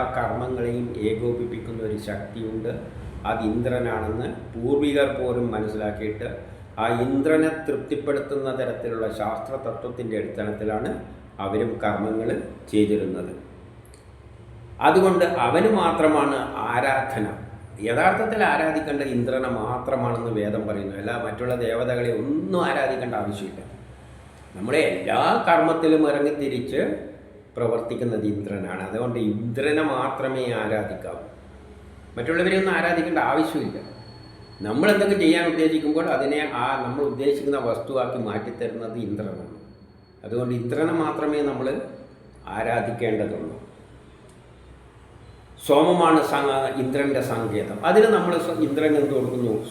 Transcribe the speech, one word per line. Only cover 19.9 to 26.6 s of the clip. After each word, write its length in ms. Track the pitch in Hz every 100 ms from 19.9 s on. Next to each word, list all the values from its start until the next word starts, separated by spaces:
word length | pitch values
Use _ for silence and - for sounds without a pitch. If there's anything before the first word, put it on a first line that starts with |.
| 127 120 117 117 107
വേദം 240 | 104 110 107
പറയുന്നു. 260 | 101 98 98
അല്ല, 100 | 107 120
മറ്റുള്ള 300 | 110 107 123 123
ദേവതകളെ 460 | 113 117 123 120 120 107
ഒന്നും 400 | 139 156 190 180 147
ആരാധിക്കേണ്ട 460 | 143 131 98 120 110
ആവശ്യമില്ല. 380 | 101 101 95 92 92 - - - - - - - - -
നമ്മളെ 240 | 110 151 135
എല്ലാ 300 | - 104 117 160 - 180
കർമ്മത്തിലും 540 | 170 165 160 160 156 151
ഇറങ്ങിത്തിരിച്ച് 680 | 143 143 147 135 123